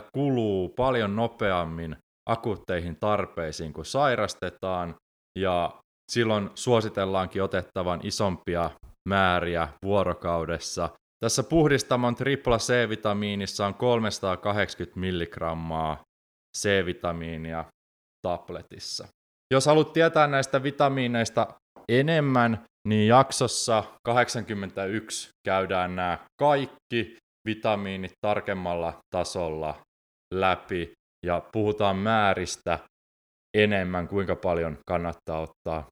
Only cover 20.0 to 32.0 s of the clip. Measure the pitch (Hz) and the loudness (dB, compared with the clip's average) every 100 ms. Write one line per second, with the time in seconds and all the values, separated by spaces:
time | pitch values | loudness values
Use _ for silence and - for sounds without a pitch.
20 | 165 160 147 139 131 139 139 139 143 135 | 4 4 2 2 0 -2 -2 0 2 2
21 | 120 120 113 - 107 - _ - - 123 | 0 0 0 0 -2 -4 _ -12 0 2
22 | 147 165 143 127 120 110 - _ 107 107 | 4 2 4 4 4 0 -6 _ 0 4
23 | 107 123 135 - 123 - - 110 98 - | 8 8 6 2 -2 0 0 0 0 -8
24 | 120 123 117 120 98 101 95 - 95 107 | 0 2 2 0 -6 -6 -6 -6 -4 -4
25 | - - - _ 101 95 92 92 90 92 | -6 -10 -12 _ 0 2 2 0 0 -2
26 | 90 82 - - 143 143 131 - - 117 | -2 -4 -8 0 2 2 0 -10 -6 -4
27 | 101 - _ _ 110 107 117 104 98 95 | -4 -10 _ _ -8 -2 0 0 -2 -6
28 | 92 _ 104 101 98 95 90 87 82 - | -8 _ -2 -2 -2 -4 -4 -4 -4 -8
29 | _ 90 85 95 82 78 78 76 _ _ | _ -4 -2 -4 -4 -4 -6 -8 _ _
30 | _ _ - 92 95 87 - 92 80 - | _ _ -8 0 2 0 -2 -6 -6 -10
31 | _ _ 87 85 - 110 104 104 101 95 | _ _ -2 -2 -2 -2 0 2 2 2